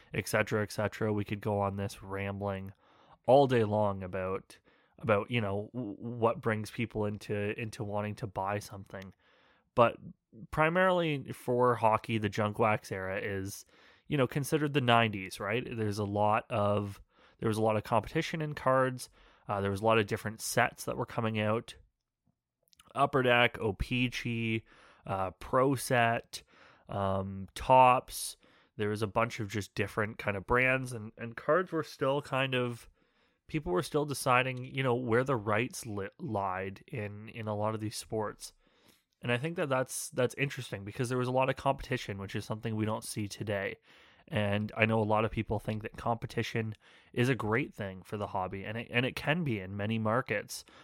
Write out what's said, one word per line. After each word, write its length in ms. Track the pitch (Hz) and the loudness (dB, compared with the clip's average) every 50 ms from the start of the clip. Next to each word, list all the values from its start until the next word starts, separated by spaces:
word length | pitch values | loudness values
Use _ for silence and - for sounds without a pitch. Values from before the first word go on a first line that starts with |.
| - _ - | -16 _ -6
et 160 | 110 107 - | -6 -2 0
cetera, 340 | - 110 107 - 120 110 104 | 2 2 2 2 0 -2 -2
et 100 | 101 - | -2 -2
cetera. 380 | - 107 98 - - 117 110 | -2 -2 -2 -2 -2 -2 0
We 140 | 107 104 101 | 0 0 -2
could 160 | - 110 104 | -4 -4 -4
go 180 | - 110 104 101 | -2 -2 0 0
on 200 | 101 98 95 98 | 0 0 -2 -2
this 240 | 98 98 - - - | -4 -6 -6 -10 -12
rambling 720 | 95 98 98 98 98 98 98 101 101 98 95 95 98 - _ _ _ _ _ _ _ - _ _ | -8 -6 -6 -4 -4 -4 -4 -4 -4 -4 -6 -8 -12 -14 _ _ _ _ _ _ _ -20 _ _
all 200 | - 123 139 143 | 6 8 8 8
day 180 | 127 131 120 110 | 6 4 4 4
long 380 | 104 107 107 107 101 101 95 95 | 4 2 2 2 2 0 -4 -6
about, 560 | 90 90 98 92 92 95 98 - - - - _ _ _ _ _ _ _ - | -6 -6 -4 -2 -2 -4 -4 -6 -12 -20 -20 _ _ _ _ _ _ _ -4
about, 320 | - 113 - - 110 - | 0 2 2 2 2 0
you 100 | 120 120 | -2 -2
know, 300 | 107 98 98 101 104 107 - | 0 0 -2 -4 -6 -6 -8
w-, 240 | 120 127 101 95 - | -8 -8 -8 -8 -8
what 440 | - 117 120 120 110 113 - - 127 | -10 -10 -2 2 2 2 2 2 0
brings 280 | 120 110 107 107 - | 0 0 0 -2 -4
people 360 | - - 120 104 - 110 107 | -6 -6 -6 -4 -2 -2 -2
into, 520 | 104 104 101 - - 107 104 101 104 107 - | -2 -4 -6 -6 -6 -4 -2 -2 -4 -4 -4
into 240 | 120 110 - - 113 | -8 -8 -8 -8 -6
wanting 320 | 101 101 104 104 107 104 | -4 -4 -4 -4 -4 -6
to 100 | - - | -6 -8
buy 320 | 104 - - 95 95 104 104 | -8 -4 -4 -2 -2 -2 -2
something. 560 | - - - 101 95 - - 98 95 95 - _ _ _ _ _ _ _ _ _ _ _ _ | -4 -8 -12 -14 -14 -12 -12 -12 -12 -14 -16 _ _ _ _ _ _ _ _ _ _ _ _
But 220 | - 117 113 - - - - - _ _ _ - 113 101 - | 4 4 4 4 0 -10 -16 -18 _ _ _ -20 -18 -16 -6
primarily 800 | - - 156 156 170 185 190 190 180 180 170 160 151 139 123 - - | 0 2 2 4 4 4 4 4 4 4 2 2 0 -2 -4 -8 -12
for 440 | - - - 123 120 123 123 120 | -8 -4 0 2 4 4 4 4
hockey, 420 | 110 117 110 110 107 - - 117 110 | 4 4 4 4 4 2 0 0 0
the 100 | 107 104 | 0 0
junk 300 | 98 - 107 104 104 - | 0 0 0 0 2 2
wax 340 | 117 107 107 110 - - 110 | 2 2 2 0 -2 -6 -8
era 260 | 95 95 95 95 101 101 | -6 -6 -4 -4 -4 -4
is, 420 | 107 101 98 98 98 - - - _ _ _ - - _ _ _ | -4 -4 -4 -6 -6 -8 -12 -16 _ _ _ -20 -20 _ _ _
you 120 | - - 147 | -2 0 2
know, 80 | 127 | 2
considered 480 | 123 - 151 139 - - 156 151 147 139 | 2 0 -2 -2 0 0 0 0 0 0
the 80 | 147 123 | 2 4
nineties, 580 | 120 117 117 113 110 104 101 95 92 - - | 6 6 6 6 4 2 -2 -6 -8 -8 -6
right? 260 | 107 98 107 123 127 | -4 -2 -2 -2 -2
There's 320 | - 123 113 110 107 101 107 | -4 -4 -2 -2 -2 0 -2
a 60 | 104 | -2
lot 400 | 101 101 101 104 104 107 117 - - | 0 2 2 4 4 4 2 0 0
of, 500 | 127 110 104 101 104 104 104 101 98 - - _ _ _ - - _ _ | 0 2 2 2 2 2 0 -2 -6 -12 -16 _ _ _ -20 -20 _ _
there 100 | - 113 | -2 0
was 80 | 107 | 0
a 60 | 107 110 | 2 2
lot 160 | 110 107 107 | 2 2 2
of 60 | - | 0
competition 580 | - 123 110 101 - - 160 165 - - 165 156 | 2 2 0 2 0 -2 -4 -4 -4 -4 -6 -6
in 100 | 151 147 | -6 -6
cards. 560 | - - 135 131 131 131 131 127 127 - - _ _ - - _ _ _ - | -2 2 4 4 4 4 2 0 -4 -10 -14 _ _ -20 -20 _ _ _ -4
Uh, 140 | 110 101 98 | -2 0 0
there 80 | 98 | 0
was 100 | 98 98 | 0 2
a 60 | 107 | 4
lot 120 | 113 110 113 | 4 6 4
of 80 | 107 | 4
different 360 | 104 113 104 - 107 110 110 - | 2 -2 -4 -4 -6 -8 -8 -8
sets 420 | - - 123 117 123 - - - | -2 2 2 2 2 0 -4 -8
that 140 | - 120 123 | -6 -6 -4
were 80 | 123 | -6
coming 340 | - - - 113 110 110 107 | -6 -4 -4 -2 -2 0 0
out. 340 | 107 107 107 117 120 - - - - _ _ _ _ _ _ _ _ _ _ _ _ _ _ _ _ _ _ - - - - | 0 0 0 -2 -4 -8 -14 -20 -20 _ _ _ _ _ _ _ _ _ _ _ _ _ _ _ _ _ _ -20 -20 -8 -2
Upper 300 | - 139 143 - 139 127 | 0 0 2 4 4 6
Deck, 340 | 127 120 120 120 117 - - | 6 8 8 6 6 4 0
O-Pee-Chee, 1040 | 107 110 95 - - - 131 123 123 123 - - - 123 117 113 117 113 110 110 - _ - - - - - _ - | -2 -2 -2 -2 -2 -2 0 0 0 0 -2 -4 -4 -4 -4 -2 -2 0 -2 -2 -4 _ -16 -20 -20 -20 -20 _ -8
uh, 240 | - - 95 95 92 87 - | -6 -4 -2 -2 -4 -6 -8
Pro 380 | - - - 131 127 139 139 | -6 0 2 4 4 4 2
Set, 680 | 120 - - 135 123 117 117 117 120 - _ - - - _ _ - - - - _ _ - | 0 0 2 4 4 4 4 4 0 -4 _ -14 -16 -16 _ _ -20 -20 -20 -20 _ _ -6
um, 580 | - 104 98 95 95 98 95 98 98 95 95 - - | -4 -2 0 0 0 0 -2 -4 -6 -8 -10 -10 -10
Topps. 800 | - - - 131 131 131 123 123 131 - - - - - - - - _ _ _ _ _ _ _ - | -4 4 8 10 10 10 10 8 6 2 -4 -8 -10 -8 -10 -10 -14 _ _ _ _ _ _ _ -4
There 100 | 107 104 | -2 -2
was 140 | 107 104 110 | 0 0 -2
a 40 | |
bunch 320 | 101 - 117 113 113 - - | 0 2 2 2 2 0 -4
of 100 | 110 98 | -6 -4
just 280 | - 107 98 - _ | -4 -4 -4 -4 _
different 420 | - 104 98 - - 107 104 - - | -4 -4 -2 -2 -2 -2 -2 -4 -4
kind 180 | - - 101 | -4 -2 -2
of 80 | 98 90 | -2 -2
brands, 460 | - 120 123 127 127 131 131 131 123 127 | 0 2 4 4 4 2 0 -2 -4 -8
and, 200 | 113 107 110 - | -10 -10 -12 -12
and 200 | - 117 117 117 | -10 -10 -10 -10
cards 340 | - - - 151 175 190 175 | -4 0 2 2 2 2 0
were 140 | 165 160 147 | -2 -4 -4
still 360 | - - - 143 135 135 143 | -4 -4 -2 0 0 0 0
kind 320 | 139 - 139 131 135 135 131 | -2 -2 -2 -2 0 0 0
of, 360 | 127 123 123 120 117 - - - _ _ _ _ _ _ _ _ _ _ | 0 0 -2 -4 -8 -12 -18 -20 _ _ _ _ _ _ _ _ _ _
people 240 | - - 156 147 170 | -8 -6 -6 -2 -2
were 140 | 180 180 156 | 0 0 0
still 200 | - - 147 147 | 0 0 0 0
deciding, 600 | 147 139 - - 139 123 123 127 131 127 123 123 | 0 -2 -2 2 4 4 4 4 2 -2 -8 -10
you 180 | 131 - 135 135 | -6 -4 0 2
know, 140 | 131 120 | 2 2
where 260 | 123 127 120 110 120 131 | 2 2 4 4 4 4
the 140 | 135 143 | 4 2
rights 500 | 113 101 110 104 107 123 127 - - - | 0 2 2 2 2 0 0 -4 -8 -10
li-, 220 | 120 104 101 95 104 - - | -8 -6 -6 -6 -6 -8 -10
lied 640 | 185 147 107 101 98 98 90 95 95 98 98 - - - | -6 -4 -2 -2 0 -2 -2 -4 -4 -6 -8 -12 -14 -10
in, 420 | - 123 104 101 101 104 107 113 - | -8 -8 -6 -8 -8 -12 -14 -12 -12
in 140 | 117 110 | -8 -6
a 80 | 107 107 | -4 -2
lot 220 | 104 104 107 110 | -2 0 -2 -2
of 40 | 107 | -2
these 160 | 110 107 - | -4 -6 -6
sports. 580 | - - - - 110 107 104 - - - - - _ _ _ _ _ _ _ _ _ _ _ _ _ - | -8 -8 -6 -4 -4 -4 -4 -6 -10 -14 -18 -18 _ _ _ _ _ _ _ _ _ _ _ _ _ -4
And 80 | 127 | -2
I 60 | 120 | -2
think 180 | 120 127 160 170 | -2 -2 -4 -4
that 140 | 185 170 139 | -2 -2 0
that's, 420 | 131 127 131 - - - - - | 0 0 0 -2 -4 -8 -10 -4
that's 240 | - 127 127 120 - | 0 0 0 0 0
interesting 480 | - 135 139 - - 123 - - 101 98 | -2 -4 -4 -4 -6 -10 -8 -10 -10 -8
because 260 | 101 - - 131 117 | -8 -4 -4 -2 -2
there 100 | 127 127 | 0 0
was 100 | 127 127 | 0 0
a 40 | 127 | 2
lot 160 | 131 131 131 | 2 2 2
of 60 | 135 | 0
competition, 640 | - - 139 135 139 - - - 127 - - 104 98 | 0 0 -2 -2 -2 -4 -6 -6 -6 -4 -6 -8 -8
which 160 | 98 95 - | -8 -6 -6
is 100 | 107 101 | -6 -6
something 300 | - 113 107 - 117 110 | -6 -6 -6 -6 -4 -2
we 120 | 107 107 | -2 -2
don't 180 | 107 110 117 - | -2 -2 -4 -6
see 240 | - - 113 104 101 | -8 -6 -6 -6 -6
today. 480 | - - 110 104 104 98 95 101 - - _ _ - - - - _ _ _ - - | -6 -8 -6 -4 -4 -2 -4 -4 -6 -10 _ _ -20 -20 -20 -20 _ _ _ -6 -2
And 380 | 107 104 101 101 104 107 104 - | 0 0 2 0 0 -2 -2 0
I 100 | - 110 | 0 2
know 140 | 110 110 113 | 2 4 2
a 20 | 110 | 2
lot 220 | 104 107 107 110 | 2 2 2 2
of 80 | 107 - | 0 0
people 260 | 120 107 - 113 104 | -2 -2 -2 -4 -4
think 240 | - - 110 107 104 | -4 -4 -6 -6 -6
that 140 | - - | -8 -10
competition 800 | - - 117 117 113 - 117 - - 113 - - 117 110 110 107 - _ - - - _ _ - | -6 -2 -2 -2 -2 -4 -6 -4 -4 -4 -2 -4 -4 -4 -4 -6 -10 _ -20 -20 -20 _ _ -2
is 160 | - 123 123 | 0 2 2
a 60 | 135 | 2
great 400 | 107 110 104 110 120 151 - - | 0 0 0 0 0 0 -4 -6
thing 280 | - 110 98 92 92 87 | -8 -8 -8 -10 -12 -10
for 120 | - - | -8 -6
the 120 | 104 104 90 | -6 -4 -4
hobby, 340 | - 98 92 92 92 98 95 | -2 -2 -4 -4 -4 -6 -8
and 160 | 95 110 113 | -8 -8 -8
it, 80 | 120 - | -8 -2
and 160 | - 120 127 | 0 0 0
it 120 | 127 - | 0 -2
can 260 | - - 147 151 175 175 | -2 -2 0 0 0 0
be 160 | 143 113 101 | 0 -2 -2
in 180 | 92 95 98 | -4 -6 -6
many 220 | 101 101 107 113 113 | -4 -2 0 0 0
markets. 640 | 110 107 110 123 131 - 110 104 101 - - - - - - - | 2 2 2 2 0 0 -2 -4 -4 -6 -10 -14 -14 -16 -20 -20